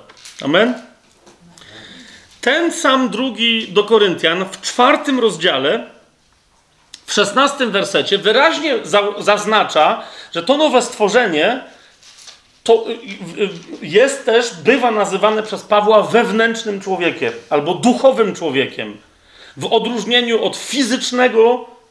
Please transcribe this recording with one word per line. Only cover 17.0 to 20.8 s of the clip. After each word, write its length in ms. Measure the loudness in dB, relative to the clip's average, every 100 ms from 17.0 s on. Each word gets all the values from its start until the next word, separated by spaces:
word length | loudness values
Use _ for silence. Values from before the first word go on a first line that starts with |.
| -2 -2 -6 -6 -4
albo 240 | -2 -2
duchowym 640 | 0 0 4 2 2 0 -2
człowiekiem. 640 | -2 -2 -2 -6 -12 -14 _ _ _ _ -20 -12
W 80 | -2
odróżnieniu 760 | 0 0 -4 -2 0 0 0
od 140 | -2 -6
fizycznego, 1080 | -6 -4